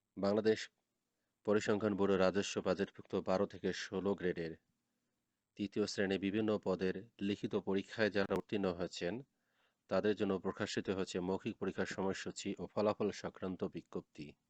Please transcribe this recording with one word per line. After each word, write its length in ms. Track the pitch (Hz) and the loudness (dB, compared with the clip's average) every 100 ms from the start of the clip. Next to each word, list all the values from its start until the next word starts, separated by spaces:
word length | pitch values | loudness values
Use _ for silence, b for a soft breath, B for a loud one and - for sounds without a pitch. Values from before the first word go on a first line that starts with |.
| _ - | _ -2
বাংলাদেশ 420 | 98 107 107 110 - _ _ _ _ _ _ _ - | 2 4 4 2 0 _ _ _ _ _ _ _ 2
পরিসংখ্যান 480 | 104 - 104 107 98 | 2 4 2 2 2
ব্যুরো 200 | 98 95 | 4 6
রাজস্ব 380 | 92 95 95 104 | 6 4 0 -2
বাজেটভুক্ত 520 | 95 87 98 - - 98 87 | 0 0 0 -6 -4 -4 2
বারো 180 | 92 101 | 2 2
থেকে 220 | 92 98 87 | 0 -4 -4
ষোলো 280 | - 95 98 | -4 -2 0
গ্রেডের 380 | 95 87 85 82 80 _ _ _ _ _ _ _ _ _ - | 0 -2 -2 -6 -8 _ _ _ _ _ _ _ _ _ -6
তৃতীয় 260 | 101 110 101 | -4 0 -2
শ্রেণী 300 | - 98 95 | 0 0 2
বিভিন্ন 320 | 95 107 107 104 | 0 0 0 0
পদের 360 | 95 92 92 92 117 - | 0 0 0 -2 -8 -6
লিখিত 340 | 101 104 113 104 98 | -2 -2 -2 -4 0
পরীক্ষায় 440 | 98 - - 107 98 | -2 -2 0 2 2
যারা 180 | 95 95 | 0 0
উত্তীর্ণ 280 | - 107 95 | -2 0 0
হয়েছেন, 420 | 87 87 - 87 113 143 _ _ _ _ _ - | 0 -4 -4 -4 -4 -10 _ _ _ _ _ -2
তাদের 240 | 95 104 98 | 2 2 2
জন্য 160 | 98 95 | 2 0
প্রকাশিত 480 | 95 - 104 117 101 | -2 -2 -2 -2 -2
হয়েছে 280 | 95 92 95 | -2 -2 -2
মৌখিক 360 | 90 95 117 - | 0 -2 -2 -4
পরীক্ষার 360 | 95 95 95 - | -4 -2 -4 -2
সময়সূচি 540 | 95 92 - - 101 - | -2 -2 -6 -8 -8 -6
ও 40 | 87 | -6
ফলাফল 420 | - 104 101 104 - | 0 0 2 -2 -2
সংক্রান্ত 400 | 87 - 95 90 95 | -10 -6 -6 -4 -6
বিজ্ঞপ্তি। 540 | 85 - 92 - - 73 - | -6 -8 -10 -10 -16 -16 -16